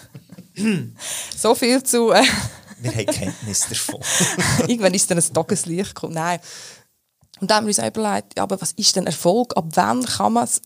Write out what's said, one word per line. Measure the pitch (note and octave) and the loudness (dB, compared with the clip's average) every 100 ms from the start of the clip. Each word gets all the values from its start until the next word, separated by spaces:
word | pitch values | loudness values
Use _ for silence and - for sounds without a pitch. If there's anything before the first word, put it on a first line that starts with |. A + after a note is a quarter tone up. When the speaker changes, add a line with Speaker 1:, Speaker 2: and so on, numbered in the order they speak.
| - - - - - - G#3+ F3+ A2+ A2+ - - - - | -20 -20 -20 -20 -16 -4 0 0 -4 -10 -10 -10 -10 -2
Speaker 1:
So | G#3+ C4 | 2 4
viel | A#3+ C4 | 4 2
zu... | C4 A#3+ A3+ | 4 2 6
Äh, | F#3 B3+ - - - - - | 6 6 2 -4 -10 -20 -8
Speaker 2:
Wir | A#2+ | -4
haben | G#2+ G#2 | -2 -2
Kenntnis | - F#2+ - G#2+ - - | -2 -4 -6 -4 -4 -2
davon. | - - - - - F3+ | -4 -6 -6 -2 0 0
Speaker 1:
<laughs> | - E3+ - - | 0 0 2 2
Irgendwann | A#3 F#3+ | 4 2
ist | F#3+ - | 2 2
dann | E3+ | 2
ein | E3 | 2
Tageslicht | D#3+ D#3+ G#3 F3 E3+ F#3+ - | 0 0 -2 -2 -4 -6 -8
gekommen. | E3 | -8
Nein. | E3 E3 F3 - - - - _ _ _ _ _ - | -4 -2 -4 -8 -18 -18 -20 _ _ _ _ _ -8
Und | F#3+ | 2
dann | G#3+ | 2
haben | G#3+ | 2
wir | |
uns | G3+ | 0
auch | A3+ | -2
überlegt, | A3 A3 G3 - - | -2 -2 -2 -4 -6
ja, | |
aber | G3 G3 | -4 -2
was | - | -6
ist | - G#3 F#3+ | -2 0 0
denn | F3 | -2
Erfolg? | D#3+ F3 A3 A#3+ - | 0 2 2 2 -2
Ab | D#3+ | -2
wann | F#3 G3+ B3+ A#3+ | 0 2 0 -2
kann | - G#3 | 0 2
man | A3+ B2 - | 2 0 -2